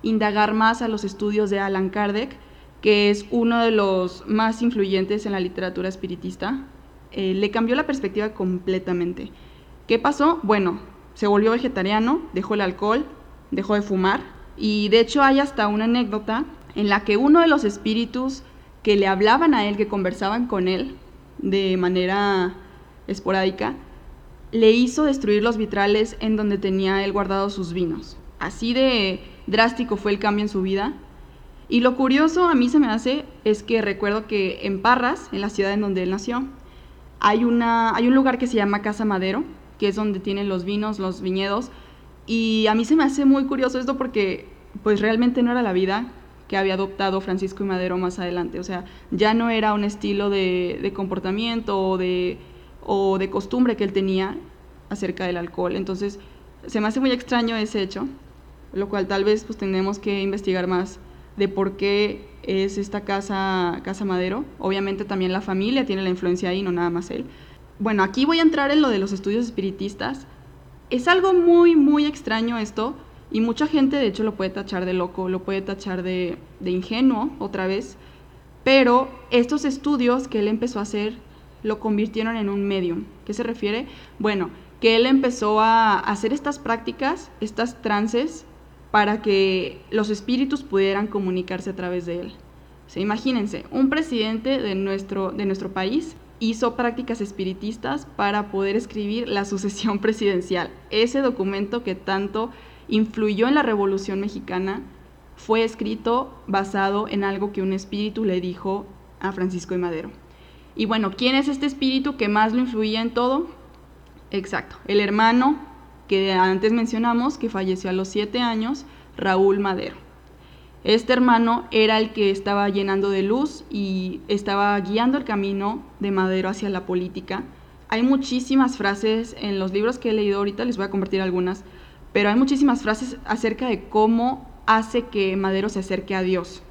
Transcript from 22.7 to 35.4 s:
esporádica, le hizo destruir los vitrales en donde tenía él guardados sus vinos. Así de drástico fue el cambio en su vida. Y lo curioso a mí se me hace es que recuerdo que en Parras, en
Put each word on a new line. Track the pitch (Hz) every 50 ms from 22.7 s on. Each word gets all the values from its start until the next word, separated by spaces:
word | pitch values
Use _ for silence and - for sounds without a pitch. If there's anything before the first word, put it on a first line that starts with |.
| - - - - - - - -
esporádica, | 196 196 - 180 190 190 190 190 190 190 208 220 269 - - - - - - - - - - - - - - -
le | - 226 226 220
hizo | 220 240 247 247 240 294 311
destruir | 294 269 269 269 208 208 208
los | 208 233 233 214
vitrales | 220 214 208 202 202 202 208 214 220 226 - -
en | - 220 220
donde | 214 214 208 202 190
tenía | 196 196 190 190 190 190 196 196 196
él | 202
guardados | 196 208 196 196 196 196 196 202 202
sus | 196 185 165 170
vinos. | 185 180 165 160 - - - - - - - - -
Así | 147 165 - - 226 226 240
de | 254 269 269 254 226 202 190 185 190 - - - - - -
drástico | 190 220 226 233 240 - 240 240 214 202
fue | - 208
el | 202 202
cambio | 214 214 202 208 208
en | 208
su | - 196
vida. | 185 190 190 196 202 233 - - - - - - - - - - - - - - - -
Y | - 240
lo | 240 254 254
curioso | 254 269 262 262 285 311 320 320 349 359
a | 339 320
mí | 262 247 240
se | 247 302
me | 285 233
hace | 214 226 220 247 262 294 - - - - -
es | 214 214 208 208
que | - 233 226
recuerdo | 214 202 196 196 208 202 202 220 214 214
que | 220 208 190 185 - - - 196
en | 196 190 196
Parras, | 226 247 254 247 247 320 - - -
en | - 277